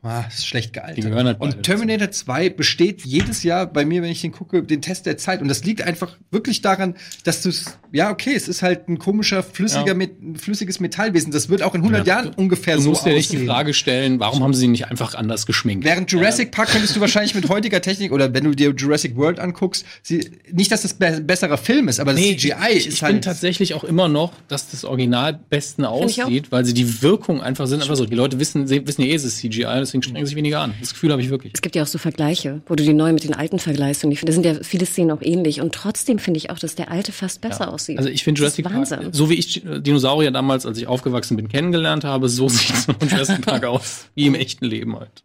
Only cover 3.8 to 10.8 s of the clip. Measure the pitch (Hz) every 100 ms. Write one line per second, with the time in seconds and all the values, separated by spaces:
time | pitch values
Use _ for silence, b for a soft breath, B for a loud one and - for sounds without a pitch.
3.8 | 147 175 170 170 170 - 175 180 - 151
4.8 | - 185 - 151 - 185 139 139 175 220
5.8 | 180 165 - - _ 208 226 220 208 190
6.8 | 190 175 B B - 165 185 170 - -
7.8 | _ 139 196 208 - 269 - 180 180 175
8.8 | 175 170 - 202 202 196 185 - 208 147
9.8 | 165 185 185 - 160 160 - 208 185 185